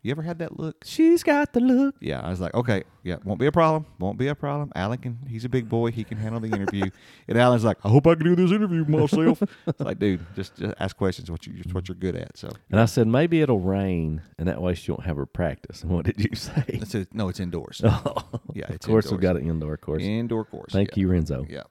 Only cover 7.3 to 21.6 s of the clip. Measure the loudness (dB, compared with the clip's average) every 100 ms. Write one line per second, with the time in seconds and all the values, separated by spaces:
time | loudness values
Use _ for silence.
7.3 | 4 6 6 2 0 6 6 8 4 4
8.3 | 4 4 4 2 0 2 2 4 4 4
9.3 | 4 -2 -4 -8 -4 -6 0 0 0 -4
10.3 | -10 -10 -6 -6 -4 -6 0 -2 -2 -8
11.3 | -10 -10 -12 -6 -6 -6 -6 -4 -4 -10
12.3 | -14 -14 -14 _ 2 4 4 4 4 4
13.3 | 2 2 2 2 0 0 0 -2 -4 -10
14.3 | -4 -4 -2 -2 -2 -4 -6 -4 -4 -6
15.3 | -4 -4 -4 -14 -12 -2 0 0 -2 -2
16.3 | -2 -4 -4 -4 -6 -4 -6 -6 -4 -4
17.3 | -4 -6 -6 -10 0 2 2 -2 -6 -8
18.3 | -12 -10 -10 -10 -8 2 2 4 0 2
19.3 | 2 0 -2 -4 -6 -4 -4 -2 -4 -2
20.3 | -4 -6 -12 -4 0 0 2 2 2 2
21.3 | -4 -6 -12